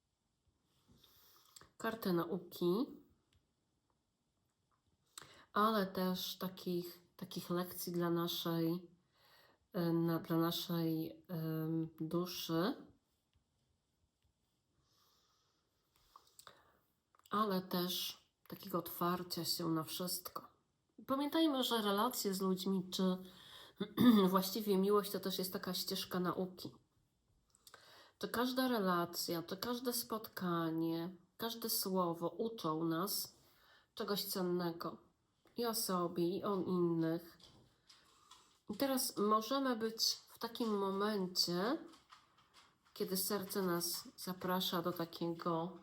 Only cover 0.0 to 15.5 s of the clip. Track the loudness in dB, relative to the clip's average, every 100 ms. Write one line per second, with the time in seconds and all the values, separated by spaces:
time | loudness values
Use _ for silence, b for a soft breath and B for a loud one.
0 | _ _ _ _ _ _ _ _ B B
1 | B B B B B B B -6 -4 0
2 | 2 2 2 -2 -6 0 2 2 0 -6
3 | -20 _ _ _ _ _ _ _ _ _
4 | _ _ _ _ _ _ _ _ _ _
5 | B B B B B 0 2 2 2 0
6 | 0 0 -4 -6 -8 -6 -4 -4 -4 -12
7 | -20 -16 -12 -10 -4 -2 -2 -6 -4 0
8 | 0 0 0 -2 -2 0 0 -2 -6 b
9 | b b b b b b _ -2 2 2
10 | 2 0 2 2 2 0 -2 0 0 0
11 | -4 -10 -8 -6 -4 -2 -2 -2 -2 -6
12 | -2 -2 -2 -6 -2 0 0 -2 -10 -20
13 | _ _ _ _ _ _ _ _ _ _
14 | _ _ _ _ _ _ _ _ b b
15 | b b b b b